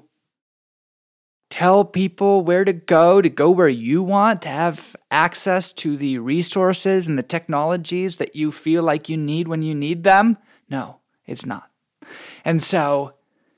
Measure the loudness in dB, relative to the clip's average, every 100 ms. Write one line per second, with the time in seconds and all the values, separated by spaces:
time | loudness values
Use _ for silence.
0 | _ _ _ _ _ _ _ _ _ _
1 | _ _ _ _ -14 0 4 4 2 -2
2 | -4 0 2 2 2 2 0 -2 2 4
3 | 6 6 4 2 2 4 2 2 -2 -2
4 | 0 2 2 0 -6 -4 -4 -4 -14 -20
5 | -2 0 0 -2 -2 -2 -4 -8 -6 -4
6 | -4 -4 -2 -2 -2 0 0 0 0 0
7 | 0 -4 -4 -6 -4 -2 -2 -4 -4 -4
8 | -4 -6 -8 -6 -6 -4 -2 0 0 -2
9 | -4 -6 -4 -4 -4 -4 -4 -4 -6 0
10 | 4 4 4 0 _ _ -12 -10 -10 -16
11 | _ _ -14 -10 -10 -12 -16 _ _ _
12 | -20 -20 -20 -10 -2 -2 0 0 0 -2
13 | -4 _ _ _ _